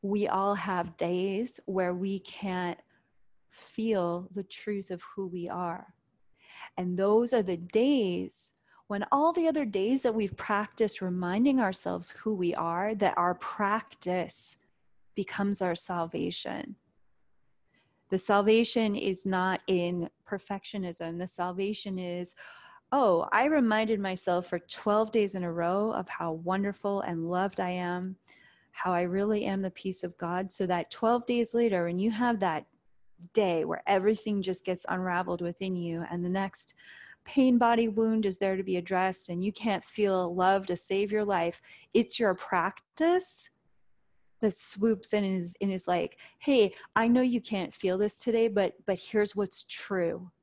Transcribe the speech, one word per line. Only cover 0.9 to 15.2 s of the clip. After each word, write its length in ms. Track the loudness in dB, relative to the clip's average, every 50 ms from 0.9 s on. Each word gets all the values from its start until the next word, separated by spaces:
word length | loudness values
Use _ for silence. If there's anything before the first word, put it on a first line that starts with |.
| -4
days 600 | -4 -2 -2 0 0 0 -2 -2 -2 -4 -6 -8 -12 _
where 260 | -4 -2 0 0 0 0
we 260 | -2 -2 -4 -4 -4
can't 580 | -8 -12 -14 -10 -6 -4 -4 -2 -2 -4 -6 -8 _ _ _ _ _ _ _ _ _ _ _ _ _ _
feel 760 | _ -20 -20 -14 -8 -4 -2 0 0 2 0 0 -2 -4 -6 -8 -10
the 100 | -10 -10
truth 460 | _ -12 -12 -8 -6 -6 -6 -6 -8
of 140 | -10 -10 -10
who 240 | -14 -10 -8 -8
we 200 | -6 -6 -8 -6
are. 460 | -6 -6 -4 -4 -6 -6 -8 -12 -18 -20 _ _ _ _ _ _ _ _ _ _ -20 -20 -20 -20 -12 _
And 200 | -6 -4 -2 0
those 360 | 2 4 6 6 6 4 4 2
are 100 | 2 2
the 140 | 2 -2
days 960 | -4 -6 0 2 4 4 6 4 4 2 2 0 -2 -4 -6 -8 -14 -16 -16 _ _ _ _ _ -20 _ _
when 140 | -6 -6 0 2
all 220 | 2 4 4 4
the 160 | 2 2 2
other 160 | 2 2 0 -2
days 400 | 0 0 0 2 2 2 2 2
that 100 | 0 2
we've 220 | 2 -2 -2 -4
practiced 680 | -8 -2 0 0 0 0 -4 _ 0 0 0 0 -4
reminding 600 | -4 -4 -2 -2 -2 0 2 4 4 4 4 4
ourselves 500 | 2 2 0 -2 -4 -4 -4 -4 -6 -10
who 240 | -14 -8 -4 -4 -2
we 180 | 0 0 0 0
are, 380 | -2 -2 -2 -2 -2 -2 -2 0
that 220 | 2 2 2 4
our 180 | 4 2 2 2
practice 1200 | 0 -6 -10 -4 -2 0 0 0 -2 -2 -6 -18 _ -4 -2 -2 -2 -2 -4 -8 -14 -16 -18 -18 _ _ _ _ _ _ _ _ _ _ _ _
becomes 460 | -6